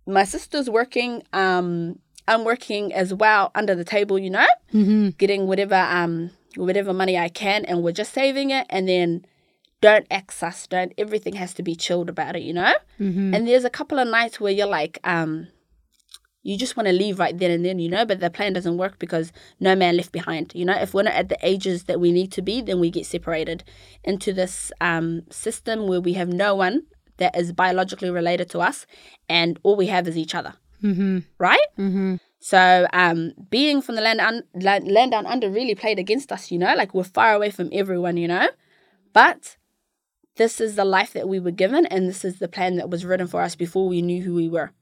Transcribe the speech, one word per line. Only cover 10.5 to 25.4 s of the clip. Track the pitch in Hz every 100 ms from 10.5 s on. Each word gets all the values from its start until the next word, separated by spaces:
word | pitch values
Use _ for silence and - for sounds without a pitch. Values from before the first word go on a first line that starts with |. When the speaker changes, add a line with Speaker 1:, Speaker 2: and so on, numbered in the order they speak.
| - -
Speaker 1:
don't, | 185 180 185
everything | 208 214 185 196
has | 180 -
to |
be | 180 165
chilled | - 175 175
about | 175 151 170
it, |
you | 127
know? | 175 208 605 - -
Speaker 2:
Mm-hmm. | 196 180 196 208
Speaker 1:
And | 233
there's | 254 247
a |
couple | - 294 285
of | 240
nights | 226 233 -
where | 202
you're | 196 202
like, | 170 160 -
um, | - 170 160 160 175 _ _ _ _ _ _ - _ _
you | 185 202
just | 254 240
wanna | 208
leave | 180 208 190
right | 165 175
then | 180
and | 170 175
then, | 185
you | 165
know, | 190 226
but | 185
the | 175
plan | 175 202
doesn't | 185 180 175
work | 190 -
because | - 165 165 - - -
no | 190 190
man | 175 175
left | 175
behind, | 170 165 160 160
you | 175
know? | 180 -
If | 185
we're | 196
not | 208 -
at | 190
the | -
ages | 180 196 190 175 -
that | 170
we | 175
need | 175 190
to | 196
be, | 185 240
then | 214 180
we | 170
get | 170 -
separated | 170 165 160 160 165 - - - -
into | - 196 -
this, | 190 185 - - -
um, | 170 165 165 165 -
system | -